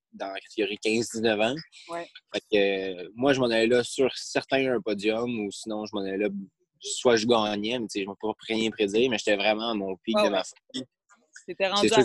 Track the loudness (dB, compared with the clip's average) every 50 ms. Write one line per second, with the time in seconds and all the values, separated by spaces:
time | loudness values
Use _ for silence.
0 | _ _ -14 -12 -10 -8 -10 -10 -12 -10 -4 -2 -2 -2 -2 -4 -2 0 0 0
1 | -2 -2 -4 -2 0 0 2 2 0 0 -2 -4 -10 _ _ -20 -16 -12 -10 -10
2 | -10 -12 -16 -20 _ _ -8 -8 -4 0 2 4 4 4 2 0 -4 -6 -8 -10
3 | -12 -12 -6 0 2 2 2 2 2 2 2 2 4 4 4 2 2 0 0 0
4 | 0 0 0 -4 -8 -4 -4 -4 -2 0 0 0 2 0 0 -2 -2 -2 -4 -2
5 | 0 -2 0 0 -2 -4 -4 -4 -6 -6 -8 -10 -10 -8 -8 -8 -8 -6 -6 -6
6 | -6 -4 -2 -2 -2 -2 -2 -4 -10 -12 _ _ _ _ _ _ -10 -10 -6 0
7 | 2 4 4 4 4 4 4 4 2 2 -2 -2 -4 -4 -4 -4 -4 -6 -6 -6
8 | -6 -6 -8 -6 -6 -6 -6 -6 -4 -4 -2 0 0 -2 0 0 -2 0 2 2
9 | 2 2 0 0 0 0 0 2 2 2 2 0 0 -2 -2 -2 -4 -4 -6 -8
10 | -4 -2 2 2 2 2 2 0 -2 -4 -12 _ _ _ -12 -12 -12 _ _ _
11 | _ _ _ _ _ _ -20 -20 -14 -10 -4 -2 -2 0 2 4 4 6 6 6
12 | 6